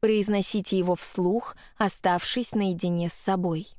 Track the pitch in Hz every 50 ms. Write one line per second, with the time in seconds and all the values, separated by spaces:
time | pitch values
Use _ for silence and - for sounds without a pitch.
0 | - 214 220 214 202 208 208 202 190 - - 214 185 - - 190 175 180 180 170
1 | - - - - 180 180 202 233 240 - - - - - - - 220 196 - -
2 | - 185 175 175 - - - 247 240 - - 220 202 190 180 165 - 175 175 170
3 | 170 170 - - - - 190 190 175 180 165 160 196 - -